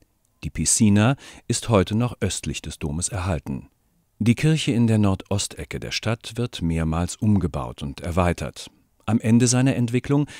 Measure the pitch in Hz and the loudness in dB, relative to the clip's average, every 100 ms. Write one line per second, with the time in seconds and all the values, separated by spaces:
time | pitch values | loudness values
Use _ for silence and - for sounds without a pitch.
0 | _ _ _ _ - - 78 - 107 101 | _ _ _ _ -10 -4 0 4 6 6
1 | 110 139 - - - 120 - 107 90 104 | 4 2 -6 -16 -6 -4 2 4 4 0
2 | 120 - 95 - 76 69 80 - 80 76 | -2 -2 -4 -4 -6 -8 -10 -8 -6 -4
3 | - 98 90 78 - 67 - _ _ _ | -6 -4 -2 -4 -4 -10 -10 _ _ _
4 | _ - 104 117 151 160 - 117 117 110 | _ -2 0 2 2 0 0 2 2 4
5 | 101 95 - 101 - - - - 113 - | 2 0 -2 -4 -4 -10 -10 -10 -8 -6
6 | 110 117 - 117 120 - 82 82 80 80 | -4 -6 -8 -6 -6 -4 -2 0 0 0
7 | 87 - 107 101 80 71 62 - 71 67 | -2 -2 2 2 2 -4 -8 -8 -10 -8
8 | 87 85 87 82 69 - - _ _ _ | -4 0 2 0 -4 -10 -18 _ _ _
9 | - 117 113 117 123 127 131 95 120 123 | -2 0 4 4 4 4 2 2 0 -2
10 | - 143 147 - | 0 0 -2 -8